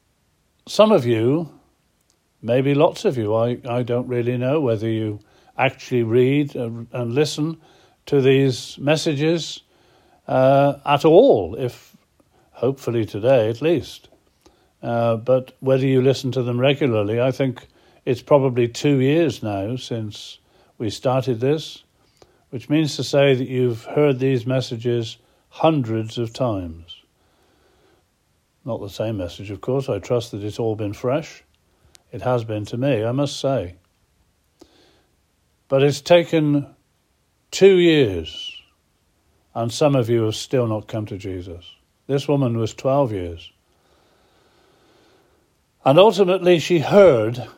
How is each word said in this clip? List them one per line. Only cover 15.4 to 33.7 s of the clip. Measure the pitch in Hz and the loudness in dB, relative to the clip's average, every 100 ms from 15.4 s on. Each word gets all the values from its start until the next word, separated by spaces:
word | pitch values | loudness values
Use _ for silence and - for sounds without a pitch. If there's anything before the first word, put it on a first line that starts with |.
| 127 _ | -2 _
whether | 131 131 | 0 2
you | 135 131 | 2 2
listen | 131 131 131 | 2 2 -2
to | 131 | -4
them | 123 120 | -2 0
regularly, | 135 143 143 110 101 117 | 0 2 0 0 0 0
I | 131 | -2
think | 127 135 117 - _ _ _ - | -2 -4 -6 -14 _ _ _ -6
it's | 120 | -4
probably | - 147 131 120 120 | 2 2 2 0 -2
two | - 147 139 | 0 0 2
years | 131 156 156 - | 2 2 0 -2
now | 107 98 101 127 | -6 -6 -6 -8
since | - 117 107 - - - _ _ _ - | -8 -8 -8 -12 -18 -20 _ _ _ -10
we | 110 | -8
started | - 135 131 123 110 | -4 -2 -2 -2 -2
this, | 131 156 - - _ _ _ _ _ _ _ | -2 -2 -6 -18 _ _ _ _ _ _ _
which | 120 - | -14 -2
means | 151 151 - | -2 -2 -4
to | |
say | 123 147 139 | -2 2 2
that | 127 127 | 2 -2
you've | 127 123 113 | -2 -2 -2
heard | - 147 147 127 | -4 0 0 2
these | 135 127 117 | 0 -2 -2
messages | 131 127 117 120 120 113 - _ _ _ | -4 -4 -6 -4 -4 -4 -12 _ _ _
hundreds | - 160 151 113 113 110 120 | -2 0 0 -2 -4 -6 -8
of | 113 | -8
times. | - 123 98 85 82 82 - _ _ _ _ _ _ _ _ _ _ _ _ _ _ _ _ | -4 -4 -4 -8 -14 -20 -20 _ _ _ _ _ _ _ _ _ _ _ _ _ _ _ _
Not | - 113 | -10 -10
the | 101 | -10
same | - 113 101 | -8 -6 -6
message, | 87 - 98 | -8 -10 -14
of | 95 | -10
course. | - 135 127 | -6 -4 -4
I | 101 | -6
trust | - 123 110 | -4 -4 -4
that | 107 | -10
it's | 104 104 | -10 -6
all | 113 | -6
been | 107 101 | -4 -8
fresh. | 104 123 147 151 - _ _ _ _ _ - _ | -6 -4 -4 -6 -16 _ _ _ _ _ -20 _
It | 113 | -8
has | 123 123 | -4 -2
been | 113 107 | -4 -8
to | 101 120 | -6 -4
me, | 139 113 | -2 0
I | 113 | -2
must | 131 147 - | -2 -4 -4
say. | 135 127 87 | -4 -4 -6